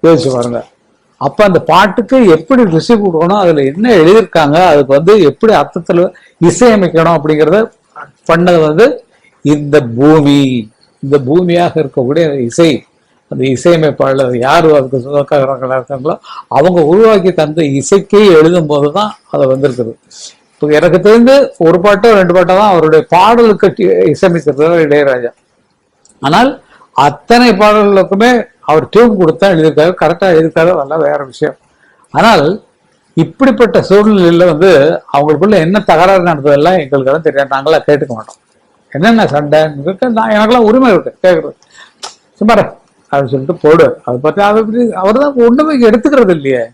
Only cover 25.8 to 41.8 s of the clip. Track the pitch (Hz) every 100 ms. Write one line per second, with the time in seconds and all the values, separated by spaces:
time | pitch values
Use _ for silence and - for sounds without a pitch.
25.8 | _ _ _ _ 139 175 254 285 _ _
26.8 | _ - - 269 _ 240 247 190 208 214
27.8 | 202 196 185 196 233 247 - _ - 156
28.8 | 131 202 240 202 170 156 196 170 156 143
29.8 | 160 180 160 170 196 160 160 160 165 180
30.8 | 139 156 143 147 135 120 151 - _ _
31.8 | _ _ _ 139 208 202 143 208 _ _
32.8 | _ _ _ - 160 - 262 220 233 185
33.8 | - 196 208 208 175 170 175 151 190 160
34.8 | 143 - - 143 151 151 190 202 160 202
35.8 | 202 160 180 196 175 156 139 143 160 185
36.8 | 143 139 131 147 156 135 139 135 139 156
37.8 | - 147 127 117 110 - _ _ _ _
38.8 | _ 139 196 226 175 143 147 151 156 143
39.8 | 143 190 254 220 220 214 214 247 214 247
40.8 | 262 180 123 - 185 170 147 - _ _